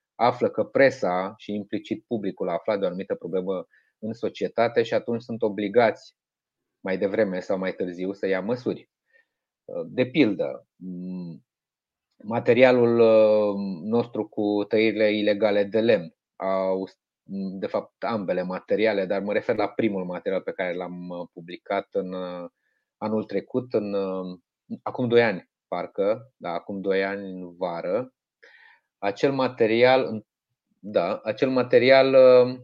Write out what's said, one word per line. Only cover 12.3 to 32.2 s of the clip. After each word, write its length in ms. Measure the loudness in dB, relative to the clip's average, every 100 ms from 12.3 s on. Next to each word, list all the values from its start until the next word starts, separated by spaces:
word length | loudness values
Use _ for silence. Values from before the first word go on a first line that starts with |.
| -2 2 6 6 6 4 6
uh, 560 | 6 8 6 4 2 -2 -6 -8
nostru 460 | -4 -2 -2 -6 -6
cu 360 | -2 0 0 0
tăierile 440 | 2 2 2 2
ilegale 520 | 2 0 0 2 0
de 160 | 0 0
lemn, 340 | 2 2 0 _ _ -8
au, 520 | -4 -2 0 -2 -6 _ _ _ -12 -8 -8 -8
de 80 | -6
fapt, 380 | -6 -8 _
ambele 380 | -6 -4 -4 -4
materiale, 640 | -4 -6 -4 0 2 0 -2
dar 140 | -4
mă 120 | -2
refer 240 | -4 -2 -2
la 120 | -2
primul 360 | 0 -2 -2
material 360 | -6 -6 -4 -4
pe 120 | -4
care 220 | -6 -4
l-am, 340 | -4 -8 -10 -10
uh, 200 | -12 -12
publicat 560 | -16 -16 -12 -6 -6 -4
în, 200 | -6 -6
uh, 380 | -6 -8 -10 -12 _ _ _ _ -10
anul 240 | -4 -4
trecut, 480 | -2 -6 -4 -6 -2
în, 180 | -2 -2
uh, 460 | -4 -4 -6 -8 -12 _ _ -16 -12
acum 260 | -10 -4 2
doi 140 | 4
ani, 280 | 4 0 -8 _ -10
parcă, 640 | -8 -6 -2 -2 -2 -6 _
da, 140 | -8
acum 300 | -8 -8 -6
doi 240 | -2 0
ani, 260 | 0 -4 -8
în 260 | -12 -12 -8
vară, 580 | -6 -4 -4 -4 -4 _ _ _ -20 -20 -20 _ _ _
acel 340 | -6 0 0
material, 720 | 2 0 2 2 6 6 6
în, 180 | 2 -6 -12 _ _ _ _ _
da, 420 | -2 0 0 -2
acel 240 | -4 -2 0
material, 640 | 0 2 4 6 6 6
uh, 440 | 6